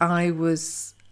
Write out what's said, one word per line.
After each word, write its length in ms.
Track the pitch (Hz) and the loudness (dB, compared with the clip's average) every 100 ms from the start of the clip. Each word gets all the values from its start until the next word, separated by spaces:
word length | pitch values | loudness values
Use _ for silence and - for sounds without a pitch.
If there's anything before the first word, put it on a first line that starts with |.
I 300 | 170 175 175 | 0 2 2
was 640 | 160 165 160 - - - - - | 2 0 0 -2 -8 -12 -16 0